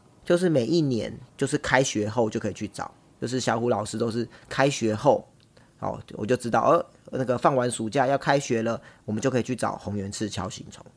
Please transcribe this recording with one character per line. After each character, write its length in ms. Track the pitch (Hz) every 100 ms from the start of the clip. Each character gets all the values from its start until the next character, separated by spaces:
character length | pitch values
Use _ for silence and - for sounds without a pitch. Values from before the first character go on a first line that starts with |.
| _ _
就 140 | - 175
是 100 | 180
每 160 | 147
一 160 | 117 170
年， 320 | 143 117 110 117 - -
就 100 | 135
是 120 | 147
开 240 | - 131
学 260 | 135 110 104
后 220 | 107 110
就 80 | 113
可 100 | 107
以 40 |
去 160 | 95 101
找， 220 | - - - _ _
就 60 | 123
是 140 | 127
小 180 | 120 113
虎 80 | 120
老 160 | 107
师 140 | 107 110
都 120 | 113
是 160 | 110 113 - -
开 220 | - 139
学 240 | 139 110
后， 320 | 107 143 107 - _ _ _ _ _
好， 220 | 104 113 -
我 120 | -
就 100 | 107
知 140 | 120 120
道， 120 | 117
呃， 260 | 117 165 - - -
那 140 | -
个 120 | 123 120
放 180 | 165
完 160 | 135 123
暑 200 | 117 110
假 160 | 139 131
要 100 | 139
开 240 | 165 143
学 220 | - 113
了， 180 | 113 110 - -
我 80 | -
们 80 | 107
就 100 | 135
可 80 | 127
以 40 |
去 120 | 113
找 220 | 123 104 98
红 200 | - 101
圆 140 | 98
刺 180 | 101 107
鍬 180 | - 92
形 180 | - -
虫。 140 | - -